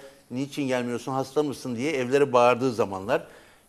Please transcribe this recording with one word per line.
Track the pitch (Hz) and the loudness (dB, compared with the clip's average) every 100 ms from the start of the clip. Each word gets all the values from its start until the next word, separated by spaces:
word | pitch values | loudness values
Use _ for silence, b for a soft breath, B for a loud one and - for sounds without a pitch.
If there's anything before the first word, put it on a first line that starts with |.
| B B B | B B B
niçin | 123 139 147 135 | -8 -8 -6 -2
gelmiyorsun, | 127 120 120 131 | -2 -2 -6 -4
hasta | 131 131 - | -4 -2 -2
mısın?" | 151 135 131 117 | -2 -2 -6 -4
diye | 143 | -4
evlere | 143 123 139 139 | -2 0 2 4
bağırdığı | 123 120 120 131 | 6 6 4 0
zamanlar | 110 101 95 98 156 170 B B B | 0 -2 -2 -2 -4 -4 B B B